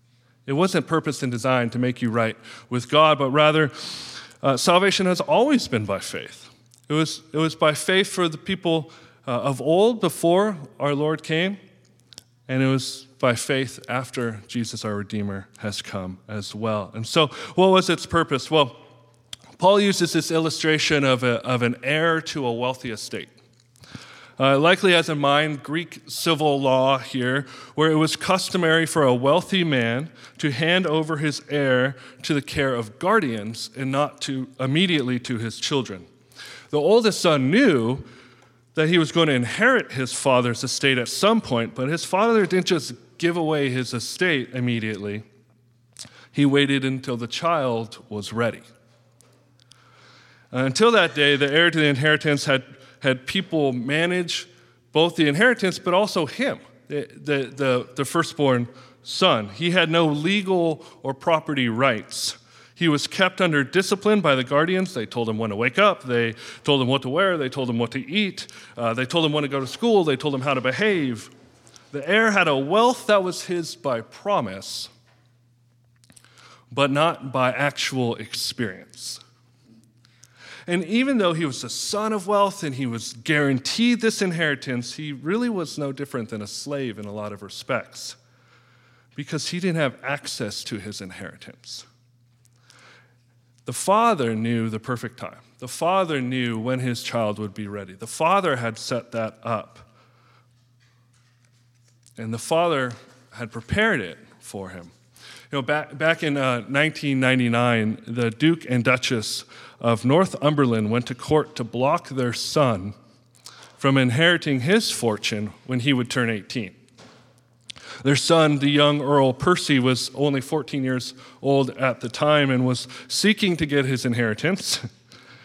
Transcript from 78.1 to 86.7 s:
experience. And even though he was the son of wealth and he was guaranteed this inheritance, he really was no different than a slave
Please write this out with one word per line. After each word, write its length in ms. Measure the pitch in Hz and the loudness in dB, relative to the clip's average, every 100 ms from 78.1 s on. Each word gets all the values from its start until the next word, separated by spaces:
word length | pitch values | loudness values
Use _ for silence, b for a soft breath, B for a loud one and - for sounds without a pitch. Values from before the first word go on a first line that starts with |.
| 110 | -4
experience. 1040 | 110 - - - 110 92 - - - - - _ _ _ _ - _ _ _ B B B B B B | -8 -8 -8 -6 -8 -8 -18 -16 -14 -14 -18 _ _ _ _ -20 _ _ _ B B B B B B
And 180 | 175 165 | -2 0
even 340 | 226 269 254 | 0 2 2
though 140 | 180 | 2
he 120 | 165 156 | 2 -2
was 160 | 127 | -4
the 80 | 117 | -10
son 440 | - - 208 214 | -8 -4 -2 -2
of 120 | 214 180 | -4 0
wealth 380 | 202 202 190 | 2 2 0
and 100 | 156 131 | -8 -4
he 120 | 127 | -4
was 260 | 117 - | -4 -8
guaranteed 880 | 117 110 147 143 127 - - 240 240 | -10 0 2 2 0 -2 0 2 2
this 200 | 220 - | 0 0
inheritance, 720 | 190 165 160 135 - 123 120 - | -2 0 -2 -2 -4 -6 -6 -10
he 160 | 151 | -10
really 380 | 135 143 214 247 | -8 -4 -2 -2
was 280 | 202 156 - | -4 -6 -6
no 140 | 139 | -6
different 380 | 135 139 127 107 | -6 -8 -8 -8
than 120 | 107 | -8
a 60 | 104 | -10
slave 500 | - 139 | -10 -8